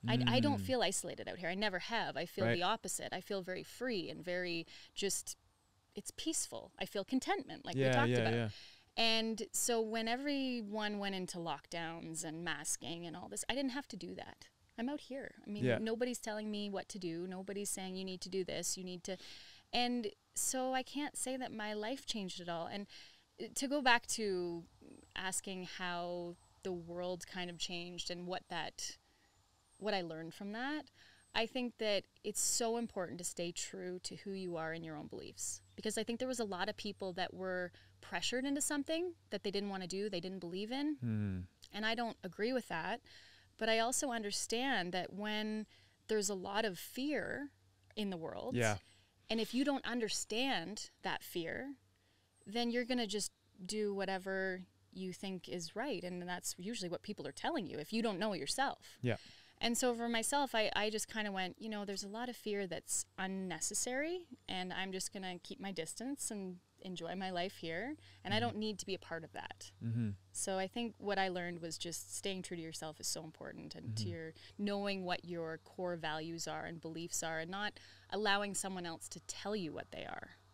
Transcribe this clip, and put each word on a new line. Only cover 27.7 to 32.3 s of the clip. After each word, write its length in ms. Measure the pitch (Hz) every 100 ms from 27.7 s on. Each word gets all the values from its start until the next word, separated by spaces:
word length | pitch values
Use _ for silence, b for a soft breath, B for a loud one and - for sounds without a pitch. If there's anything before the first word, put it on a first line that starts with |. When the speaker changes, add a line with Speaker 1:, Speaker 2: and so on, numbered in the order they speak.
| 175 175 175 -
Speaker 1:
and 160 | 175 175
what 220 | 185 -
that, 480 | 175 - - - - b b b b _ _ _ _
what 140 | 196
I 60 | 196
learned 320 | 170 160 165
from 200 | - 202
that, 380 | 214 262 302 277 B B B B
I 100 | - 226
think 320 | - 247 -
that 260 | 214 202 - _
it's 160 | -